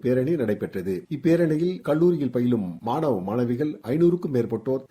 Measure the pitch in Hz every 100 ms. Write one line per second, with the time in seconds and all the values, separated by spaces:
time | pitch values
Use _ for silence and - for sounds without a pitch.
0 | 123 127 131 165 110 104 98 98 90 90
1 | - 143 165 170 165 156 180 180 - 151
2 | 175 170 131 123 123 117 92 85 107 139
3 | 156 101 92 117 120 123 151 - 117 151
4 | 175 175 170 127 110 110 131 131 -